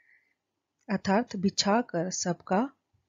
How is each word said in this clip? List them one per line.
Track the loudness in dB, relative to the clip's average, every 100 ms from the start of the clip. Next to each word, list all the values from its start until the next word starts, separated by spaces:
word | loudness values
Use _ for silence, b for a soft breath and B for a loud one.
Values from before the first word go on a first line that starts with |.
| _ _ _ _ _ _ _ _ -6
अर्थात | -2 2 0 0 -2
बिछाकर | -2 0 2 2 0 -4 -4
सबका | -4 -4 -4 0 0 0 -4 _ _